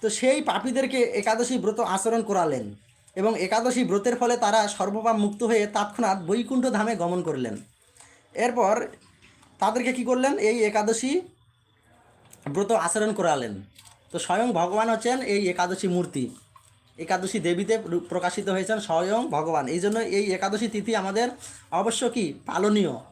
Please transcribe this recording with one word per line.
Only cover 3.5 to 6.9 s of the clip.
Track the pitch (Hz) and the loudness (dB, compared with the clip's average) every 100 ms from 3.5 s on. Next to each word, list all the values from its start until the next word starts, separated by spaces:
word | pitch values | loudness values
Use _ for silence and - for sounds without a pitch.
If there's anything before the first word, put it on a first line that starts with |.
| 220 240 254 | 2 2 2
ব্রতের | 196 202 247 247 | 2 2 2 2
ফলে | 240 233 | 2 2
তারা | 208 220 208 | 4 4 2
সর্বপাপ | - 190 214 226 220 | 0 -2 0 2 2
মুক্ত | 208 208 | 0 0
হয়ে | 226 226 208 | 2 2 2
তৎক্ষণাৎ | 202 208 - 214 196 | 0 -2 0 0 0
বৈকুণ্ঠ | 165 226 233 262 254 | 0 -2 0 0 2
ধামে | 214 214 | 2 0